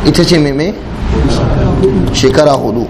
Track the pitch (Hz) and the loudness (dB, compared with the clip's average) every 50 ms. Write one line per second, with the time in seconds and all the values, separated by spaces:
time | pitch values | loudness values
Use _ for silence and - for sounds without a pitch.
0 | - 160 147 180 170 - 180 160 147 143 135 143 160 202 214 - - - - - | 0 2 2 2 2 2 2 2 2 0 -2 -2 -4 -4 -6 -8 -10 -12 -10 -6
1 | - - - - - - - - - - - - - - - - 185 190 - 185 | -4 -2 -2 0 0 0 0 -2 0 0 0 0 0 0 0 0 0 0 0 0
2 | 135 - - - 135 131 123 160 151 143 139 123 123 113 107 120 107 | 0 0 0 2 2 2 4 4 2 2 2 0 -2 -2 -2 -4 -4